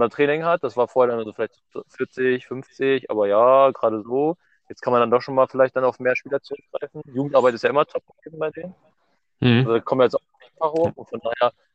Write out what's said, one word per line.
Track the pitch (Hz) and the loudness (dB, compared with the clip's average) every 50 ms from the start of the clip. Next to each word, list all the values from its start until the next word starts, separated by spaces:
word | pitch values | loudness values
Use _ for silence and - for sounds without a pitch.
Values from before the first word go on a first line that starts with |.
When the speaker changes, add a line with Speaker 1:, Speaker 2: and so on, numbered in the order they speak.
| 120 110 | 0 0
Speaker 1:
Training | - - 147 143 147 160 165 | 0 0 0 0 0 -2 0
hat. | 170 170 175 - | -2 -2 -2 -2
Das | 131 - | -6 -2
war | 123 120 | -2 -2
vorher | - - 131 123 123 120 | 0 2 2 2 2 0
dann | 117 110 | -4 -6
so | 107 101 | -8 -6
vielleicht | - 113 - - _ _ _ _ - - | -6 -8 -8 -8 _ _ _ _ -18 -18
vierzig, | _ _ - 131 - _ 127 127 127 127 127 - | _ _ -8 -8 -8 _ -2 -2 0 -2 -2 -4
fünfzig, | - 123 131 127 - _ - 135 135 135 131 - - | -10 -14 -14 -14 -16 _ -4 -2 0 0 -2 -2 -4
aber | 113 107 104 | -2 -2 0
ja, | 101 101 107 117 127 131 135 135 135 | 2 4 4 6 6 6 6 4 4
gerade | 127 - - 113 110 107 101 | 2 0 -2 -2 -2 -2 -6
so. | 117 123 135 147 156 175 - _ _ _ _ _ _ | -4 -2 -2 -2 -2 -4 -6 _ _ _ _ _ _
Jetzt | 101 - | -20 -8
kann | - 127 | -4 0
man | 123 120 | 2 2
dann | 120 113 | 2 2
doch | 117 123 | 2 0
schon | - - 135 | 0 -2 0
mal | 131 131 | 0 0
vielleicht | - - 131 131 131 - | 0 2 0 0 2 2
dann | 135 131 | 0 0
auf | 127 120 - | -2 -2 0
mehr | 127 127 127 | -2 -2 -2
Spieler | - - 135 139 139 | -2 -4 -6 -6 -8
zurückgreifen. | - - 139 - _ _ - - 147 139 - 156 - 147 127 | -6 -10 -16 -16 _ _ -10 -10 -10 -10 -14 -18 -18 -10 -6
Jugendarbeit | 127 143 143 139 131 120 127 117 | -6 -6 2 2 4 4 4 0
ist | 110 - | 2 -2
ja | 120 | 0
immer | 127 143 151 | 2 2 0
top | - - 165 - _ _ _ | 0 -4 -10 -12 _ _ _
gewesen | _ 156 160 | _ -20 -10
bei | 156 156 156 | -8 -8 -8
denen. | - 165 170 185 - _ _ _ _ _ _ _ _ _ _ _ _ _ | -8 -10 -16 -16 -18 _ _ _ _ _ _ _ _ _ _ _ _ _
Speaker 2:
Mhm. | 123 123 117 120 | 2 2 4 4
Speaker 1:
Also | 131 113 117 | 2 2 0
da | 117 | -2
kommen | - - 135 131 | 0 -2 2 2
jetzt | 127 117 - | 2 2 2
auch | - | -4
ein | - _ _ _ - _ _ _ | -6 _ _ _ -20 _ _ _
paar | 160 156 151 | -6 -4 0
hoch | 165 165 165 165 | -2 -2 -2 -4
und | - 117 | -8 -16
von | - - 117 - | -14 -14 -10 -8
daher, | 113 117 - 123 120 - _ _ _ _ | -8 -2 0 -2 -2 -2 _ _ _ _